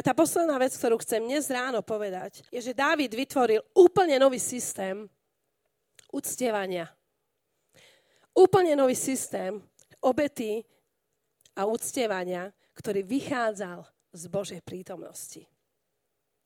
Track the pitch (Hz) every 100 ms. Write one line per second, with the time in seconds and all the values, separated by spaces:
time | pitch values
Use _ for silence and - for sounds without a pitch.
0 | 262 247 320 349 339 269 262 - 254 226
1 | - 220 226 285 277 254 254 233 - 220
2 | 208 180 190 - - 247 233 240 277 320
3 | 254 220 269 277 240 220 - - 349 -
4 | 349 262 269 254 - 247 - - 190 196
5 | 208 _ _ _ _ _ _ _ _ _
6 | _ 277 - - 247 214 190 180 165 _
7 | _ _ _ _ _ _ _ _ _ _
8 | _ _ _ - 370 392 349 285 262 254
9 | - 262 - 196 185 202 - _ _ _
10 | 269 247 294 - 220 214 - _ _ _
11 | _ _ _ _ _ - 202 233 - -
12 | 226 185 180 175 190 - _ - - 196
13 | 190 269 - 262 226 196 185 175 170 _
14 | _ 175 170 196 202 180 - 185 185 170
15 | - - - - - _ _ _ _ _
16 | _ _ _ _